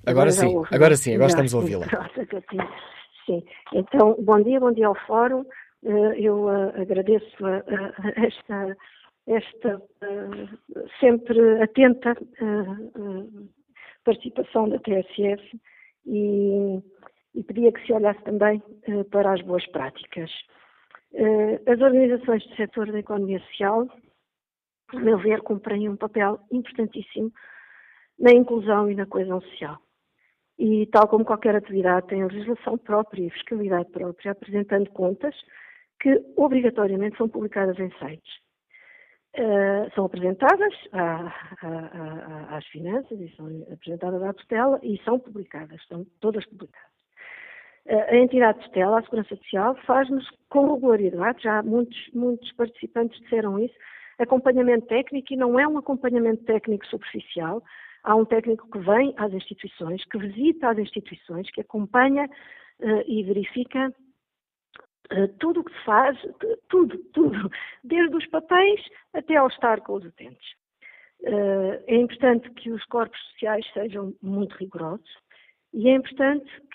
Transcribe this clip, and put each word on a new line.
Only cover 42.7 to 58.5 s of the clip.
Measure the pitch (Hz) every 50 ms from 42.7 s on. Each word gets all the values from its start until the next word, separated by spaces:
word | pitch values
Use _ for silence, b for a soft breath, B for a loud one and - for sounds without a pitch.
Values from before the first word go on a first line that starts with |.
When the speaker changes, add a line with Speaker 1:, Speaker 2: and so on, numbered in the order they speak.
| - 156 165 175 202 262 262 - 240 202
Speaker 2:
e | 175 165 -
são | - 156 156 160 160 - -
apresentadas | 175 165 - 165 170 170 185 180 185 180 190
à | 190 196
tutela | 190 - - 233 220 240 277 269 - -
e | 240 208 196 -
são | - 233 254
publicadas, | 254 - 208 208 190 - - 147 160 156 160 165 -
são | - 170 170 185 - _ _
todas | - 214 214 220 -
publicadas. | - - 190 - - _ - - _ _ _ _ _ B B B B B B B B B B B B B B B
Eh, | - 226 214 220 - 233
a |
entidade | 240 254 247 254 254 240 220 208 -
de | -
tutela, | - - 190 185 196 220 226
a | 226
Segurança | - - 220 202 - 208
Social, | 196 _ - - 190 196 233 269 262 -
faz-nos | - 247 262 269 254 269 269 262 - - _ _ -
com | - 285 277 294 302
regularidade, | 269 247 254 226 208 202 180 180 170 185 226 247 - -
já | 220 214 214
há | 214
muitos, | 226 214 240 240 240 233 - - - -
muitos | 240 240 247 240 233 - - -
participantes | - 240 226 - - - 226 - 233 233 233 233 -
disseram | _ - 240 226 214 208 196 202
isso, | 226 254 - B B B B B B B B B
acompanhamento | 240 240 262 254 254 269 254 254 247 247 240 233 233
técnico, | - 226 240 269 - 285 277 254 - 277
e |
não | 262 254 247 240 262
é | 285 302
um | 302
acompanhamento | 294 269 - 277 254 262 254 247 240 233 226 220 226 226
técnico | - 220 214 - - 214 196 -
superficial, | - - 208 - - - 214 - - - 175 165 160 190 233 - b b b b b b b b -
há | 214
um | 220 220
técnico | 220 233 226 226 233